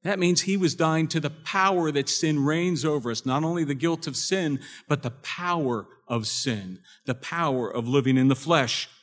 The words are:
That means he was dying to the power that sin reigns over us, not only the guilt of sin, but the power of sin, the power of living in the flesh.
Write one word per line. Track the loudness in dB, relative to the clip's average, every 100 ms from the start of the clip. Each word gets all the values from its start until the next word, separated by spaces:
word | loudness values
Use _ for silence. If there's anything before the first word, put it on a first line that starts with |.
That | -2 2
means | 2 2
he | 0 0
was | 0
dying | 2 2 2 0
to | -2
the | -4
power | -8 -4 2 2 2 0
that | 0 -2
sin | -2 0 2
reigns | 2 2 0 0
over | 0 -2 -4
us, | -6
not | -2 0
only | 0 -2
the | -2
guilt | -2 -2 -2 -4
of | -6
sin, | -2 0 0 -2 -6 -20 -2
but | -2
the | -2
power | -10 -12 -6 -2 0 0 -2 -6 -20 -6
of | -4 -2
sin, | -4 -4 -4 -6 -14 _ -12 -8
the |
power | -8 -6 -2 0 0 -2
of | -4 2
living | 2 4 4
in | 4
the | 2
flesh. | 4 4 4 -2 -6 _